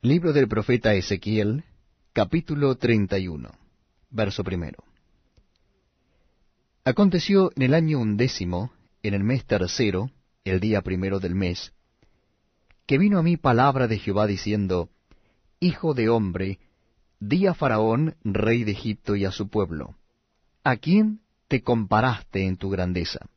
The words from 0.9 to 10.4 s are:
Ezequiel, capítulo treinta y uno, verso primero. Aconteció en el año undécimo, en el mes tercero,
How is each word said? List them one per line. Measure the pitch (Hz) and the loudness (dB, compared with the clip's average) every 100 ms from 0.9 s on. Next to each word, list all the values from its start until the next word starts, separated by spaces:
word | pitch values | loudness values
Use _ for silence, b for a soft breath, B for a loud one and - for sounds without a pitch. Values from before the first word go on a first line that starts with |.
Ezequiel, | 104 92 98 - 110 104 123 - _ _ _ _ | 0 0 -4 -2 0 0 -2 -6 _ _ _ _
capítulo | - 104 - - 147 143 | -4 0 -2 -2 0 0
treinta | 123 120 113 98 98 | 0 2 2 2 -2
y | 92 | -4
uno, | 76 58 - _ _ _ _ _ | -8 -14 -20 _ _ _ _ _
verso | 110 104 - | -4 -4 -2
primero. | 98 92 82 - - _ _ _ _ _ _ _ _ _ _ _ _ _ _ _ _ _ _ _ | -6 -4 -6 -12 -20 _ _ _ _ _ _ _ _ _ _ _ _ _ _ _ _ _ _ _
Aconteció | - 131 202 175 - 196 190 | -4 4 4 4 2 4 2
en | - | 2
el | 127 | 2
año | 156 160 151 | 2 2 0
undécimo, | 110 104 127 - 87 87 120 _ _ _ | 0 0 0 -2 -4 -4 -6 _ _ _
en | 107 | -4
el | 101 | -2
mes | 101 131 | 0 -2
tercero, | - 104 92 - 113 90 123 _ _ _ | -2 -2 -2 -2 0 0 -4 _ _ _